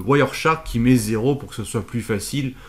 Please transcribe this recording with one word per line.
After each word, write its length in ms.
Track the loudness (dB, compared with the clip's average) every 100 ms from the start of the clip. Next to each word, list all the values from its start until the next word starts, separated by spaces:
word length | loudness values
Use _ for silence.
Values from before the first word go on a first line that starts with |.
| 2
Wireshark 580 | 4 2 0 0 0
qui 140 | -2 0
met 180 | 4 4
zéro 400 | 4 0 0 -2
pour 140 | -4
que 60 | -10
ce 80 |
soit 240 | -6 -6 -4
plus 140 | -6
facile 520 | -4 -4 -4 -4 -4 -8